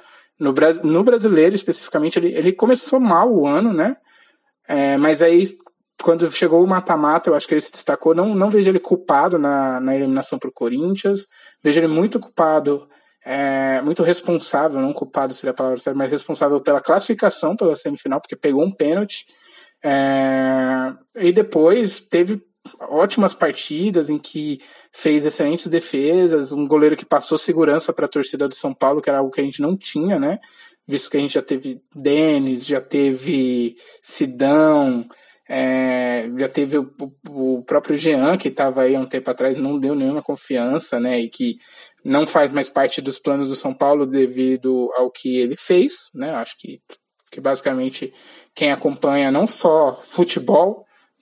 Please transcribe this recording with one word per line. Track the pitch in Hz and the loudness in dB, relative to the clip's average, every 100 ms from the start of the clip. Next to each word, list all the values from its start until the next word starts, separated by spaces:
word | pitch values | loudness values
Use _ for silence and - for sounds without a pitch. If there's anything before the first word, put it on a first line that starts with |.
| - - _ - | -12 -20 _ -4
no | 143 | -2
Bra-, | 135 156 165 | 4 4 2
no | 156 165 | 0 2
Brasileiro | 233 233 214 160 170 | 4 4 4 4 4
especificamente, | 202 - - - 156 156 175 | 2 -4 -6 -4 -4 -2 0
ele, | 175 | -2
ele | 160 175 | 0 0
começou | 185 226 254 - 269 | 2 2 2 2 2
mal | 233 170 240 | 4 4 4
o | 196 143 | 4 2
ano, | 156 226 | 2 2
né? | 165 262 - _ _ _ _ _ _ - | 0 0 -2 _ _ _ _ _ _ -4
É, | 143 139 139 | -2 0 2
mas | 156 156 | 2 4
aí, | 170 170 190 - _ _ _ - | 6 4 2 -6 _ _ _ -4
quando | 170 165 170 | 0 2 2
chegou | - 170 165 | 0 4 4
o | 185 | 4
mata-mata, | 185 180 160 147 165 175 | 2 0 0 2 2 2
eu | 147 | 0
acho | - | 2
que | |
ele | 151 | -2
se | - | -2
destacou. | - - - 160 165 | -8 -4 0 2 2
Não, | 214 | 2
não | 196 208 | 2 2
vejo | 208 190 | 4 4
ele | 185 | 2
culpado | - 180 - 139 175 170 | 0 -2 2 2 2 2
na, | 143 139 131 127 | 0 0 0 -2
na | 131 135 | -2 0
eliminação | 135 135 - 127 | 0 -2 -4 -8
pro | - | -8
Corinthians. | - 120 127 175 196 196 196 - _ - _ | -4 -4 -2 -2 -2 -2 -2 -6 _ -20 _
Vejo | 147 156 | 0 2
ele | 165 | 2
muito | 156 202 214 | 2 0 -2
culpado, | - - 160 156 143 143 - _ _ _ 131 | -6 0 2 2 2 -2 -6 _ _ _ -8
é, | 139 139 135 135 131 | -4 -2 -2 0 -2
muito | 147 175 | -2 0
responsável, | 165 175 - 165 - 139 156 135 | 0 0 0 -2 -2 0 0 0
não | 135 | -4
culpado | - 135 139 131 | -4 -6 -4 -4
seria | 123 135 | -4 -6
a | 123 | -4
palavra | 131 123 | -4 -4
certa, | 147 135 | -4 -4
mas | 135 | -2
responsável | 143 - 147 143 143 | -4 -4 -2 0 2
pela | 147 139 | 2 0
classificação | - 185 - 220 202 - 156 220 | 2 0 0 0 0 0 -4 0
pela | 175 147 | 0 0
semifinal, | 151 147 135 143 | -4 -8 -6 -6
porque | - - | -8 -4
pegou | 147 139 | 0 0
um | 185 | 0
pênalti. | 196 147 185 208 - - _ _ - - _ | 0 -2 0 -4 -8 -14 _ _ -20 -20 _
É, | 147 139 135 135 135 135 131 131 131 131 131 - _ 226 | -2 0 0 0 0 0 0 0 -2 -2 -6 -10 _ -2
e | 180 | 2
depois | 185 - 160 160 240 202 - | 2 2 4 4 4 0 -4
teve | - 170 180 208 _ _ - - | -2 0 0 -2 _ _ -20 -16
ótimas | - 151 196 240 190 | -4 0 0 2 0
partidas | - 156 - - 151 208 175 147 | 0 -4 -4 -8 -4 -2 -2 -2
em | 147 | -4
que | - 156 151 135 - - _ | -6 -10 -8 -10 -14 -20 _
fez | - 156 151 147 | -4 0 2 0
excelentes | 160 147 170 165 | -2 -2 -2 -2
defesas, | 165 - 139 147 180 175 156 135 | -4 -2 -2 2 2 4 2 -2
um | 143 143 | -4 0
goleiro | 151 151 151 | 4 4 2
que | - | 0
passou | 147 - 156 | -2 0 -2
segurança | - 160 147 156 - | 0 2 2 2 -2
pra | - 151 | -4 -2
torcida | 147 135 139 139 | -2 -4 -4 -4
do | - | -4
São | 139 | -6
Paulo, | 131 135 147 | 0 0 0
que | 143 | 0
era | 139 | -2
algo | 135 | -2
que | 143 | -2
a | |
gente | 139 139 | -4 -2
não | 147 196 | -2 -2
tinha, | - 147 180 175 | -4 -4 0 0
né? | 147 196 _ _ - _ - | -2 -4 _ _ -20 _ -8
Visto | 139 - | -6 -2
que | 143 | -2
a | |
gente | 143 | -2
já | 139 | -4
teve | - 131 135 123 _ 147 | -4 -6 -6 -12 _ -6
Denis, | 139 151 156 143 135 123 - | 0 2 2 2 0 -4 -4
já | 135 | -6
teve | - 143 139 127 143 139 127 123 117 - - - | -2 0 0 -2 -2 -2 0 -2 -4 -8 -20 -20
Sidão, | - - 135 123 139 156 311 302 135 120 117 - _ _ - | -10 -6 -6 -2 2 4 4 4 2 -2 -6 -16 _ _ -8
é, | 135 131 131 131 127 123 120 117 127 | -4 -2 0 -2 -2 -2 -4 -4 -4
já | 135 | -4
teve | - 139 147 | -2 -2 -2
o, | 135 - 139 _ - | -4 -10 -16 _ -14
o, | 139 131 127 | -6 -4 -4
o | |
próprio | - 147 - 147 | 0 -2 0 -2
Jean, | 160 135 143 - | 0 2 2 0
que | 139 | -2
tava | 143 135 131 | -2 -2 2
aí | 131 135 | 2 0
há | |
um | 127 | -2
tempo | 131 131 | -6 -6
atrás, | 123 131 127 | -2 -2 -2
não | 135 143 | -4 -2
deu | 135 143 | -2 -2
nenhuma | 135 147 | -2 -4
confiança, | 143 139 - 127 120 143 - 120 | -6 -10 -6 -4 -2 -4 -4 -4
né? | 123 120 | -2 -2
E | 117 | -4
que | - 123 113 _ - - _ | -6 -6 -6 _ -20 -20 _
não | 135 139 156 | -2 0 2
faz | 160 143 | 2 2
mais | 143 135 | 0 -2
parte | 143 135 - | 0 0 -2
dos | 135 131 | -8 -6
planos | 143 139 135 | -4 -2 -4
do | 135 | -4
São | 135 131 | -6 -2
Paulo | 143 147 131 | 2 2 2
devido | 135 127 127 131 127 131 127 120 127 | 0 0 0 -2 0 0 -2 0 0
ao | 127 | -2
que | - 131 127 | -2 -4 -2
ele | 123 151 | -2 -4
fez, | - 180 277 - - 151 | 2 2 2 -2 -12 -10
né? | 147 | -8
Acho | 131 117 - | -6 -8 -14
que, | - 139 _ - _ _ _ | -18 -20 _ -20 _ _ _
que | - | -6
basicamente | 135 135 139 127 131 - 135 - - - _ - | -2 -2 -2 -2 -4 -6 -12 -14 -20 -20 _ -4
quem | 147 | -2
acompanha | 135 143 135 143 143 135 | 0 -2 -2 0 2 2
não | 143 220 | 2 0
só | - 170 156 139 - | 0 2 4 2 0
futebol, | - - 175 - 123 147 185 - _ _ _ _ | -6 -2 0 -2 2 4 4 -2 _ _ _ _